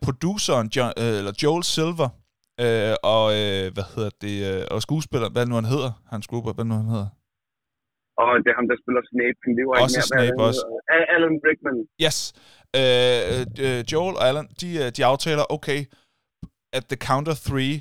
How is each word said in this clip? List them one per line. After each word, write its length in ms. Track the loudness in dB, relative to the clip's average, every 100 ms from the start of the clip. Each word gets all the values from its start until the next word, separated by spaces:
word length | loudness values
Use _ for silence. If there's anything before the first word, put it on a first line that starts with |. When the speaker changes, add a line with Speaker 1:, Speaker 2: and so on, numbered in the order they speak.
Speaker 1:
produceren, 640 | -4 -4 -4 -2 0 0 0 0
Jo-, 160 | -2 -2
øh, 200 | -2 0
eller 140 | -2 -2
Joel 220 | 0 0
Silver, 440 | 0 -2 -2 0 -2 -4 _ _ _ -2
øh, 340 | 0 2 2 0
og, 220 | 2 4 4 2
øh, 340 | 0 0 -2
hvad 100 | -4 -6
hedder 160 | -6 -6 -6
det? 160 | -6 -4 -4
Øh, 120 | -4 -4
og 120 | -4
skuespiller, 460 | -2 -4 -2 -2 -2
hvad 180 | 0 0
nu 80 |
han 100 | 0
hedder? 280 | 0 0 -2 -6 -10
Hans 160 | -12 -8
Gruber, 260 | -6 -6
hvad 120 | -4
nu 100 | -2
han 120 | 0 0
hedder? 120 | -2 -4 -10 _ _ _ _ _ _ _ _ _ -2
Speaker 2:
Og 60 | 2 2
det 40 | 2
er 40 | 2
ham, 80 | 0
der 40 | -2
spiller 200 | -2 -2 -2
Snape, 280 | -2 -2 -2 -2
men 60 | 0
det 60 | 2
var 140 | 4
Speaker 1:
Også 160 | 4 2
Speaker 2:
ikke 80 | 0
mere, 100 | 2
hvad 40 | 2
Speaker 1:
Snape 120 | 2
Speaker 2:
han 60 | 2
Speaker 1:
også. 140 | 0 -4
Speaker 2:
hedder. 300 | -6 0 2
A-, 120 | 4
Alan 220 | 2 2 2 0
Rickman. 320 | 0 -2 -4 -6 -2 0
Speaker 1:
Yes. 120 | 0 -6 -12 -20 -20 _ 2
Øh, 640 | 4 4 4 2 0 -2 -4 -2 -2
øh, 180 | -2 -2
Joel 240 | -2 -2 2
og 120 | 2
Alan, 200 | 0 -4 -10
de, 80 | -6 -2
øh, 40 | -2 2
de 80 |
aftaler, 400 | 2 2 0 0 0 -2
"Okay, 240 | -2 -4 -4 _ _ _ _ _ -20 _ _
at 120 | -6 -4
the 60 | -4
count 320 | 0 0 0
of 100 | -4 -2
three 260 | -2 0 -2